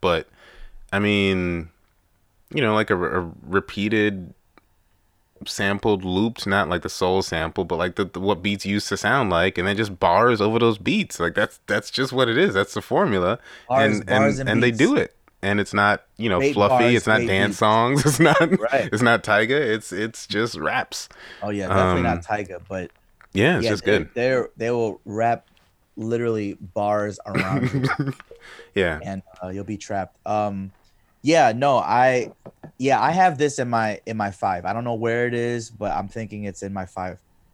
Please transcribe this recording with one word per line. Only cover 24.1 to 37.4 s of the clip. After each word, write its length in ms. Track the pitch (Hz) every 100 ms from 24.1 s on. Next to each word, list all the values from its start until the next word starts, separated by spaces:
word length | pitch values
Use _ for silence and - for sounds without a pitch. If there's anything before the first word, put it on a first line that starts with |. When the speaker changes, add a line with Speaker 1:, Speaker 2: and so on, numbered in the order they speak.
| -
Speaker 2:
they're, 340 | 123 127 113 -
they 140 | 113
will 300 | 120 110 - -
rap 400 | 107 117 117 - _ _ _ _ -
literally 600 | 110 117 117 110 101 - 95
bars 460 | 107 104 104 104 95 104
around 460 | 95 95 135 123 135 127 -
you. 140 | 139 -
Speaker 1:
<laughs> 60 | - - - - - -
Yeah. 240 | 87 80
Speaker 2:
And, 200 | 95 98 - -
uh, 40 | 92
you'll 140 | 95
be 140 | 98 104
trapped. 400 | - 98 92 _ -
Um, 440 | 107 104 98 95 - _ _ _ _
yeah, 280 | 131 165 135 117
no, 220 | 143 127
I, 520 | 76 117 131 127 113 - - - - -
yeah, 240 | 135 123
I 80 | 131
have 260 | 175 185 139
this 180 | 147 139
in 120 | 123
my, 300 | 117 110 101 -
in 120 | 110
my 120 | 101
five. 360 | 92 101 90 87
I 80 |
don't 100 | 107
know 100 | 120
where 320 | 113 117 117 120
it 80 |
is, 380 | 120 120 120 113
but 200 | 113 104
I'm 140 | 80 98
thinking 360 | 117 107 104
it's 180 | 104 92
in 100 | 101
my 120 | 98 90
five 320 | - 92 90 _ _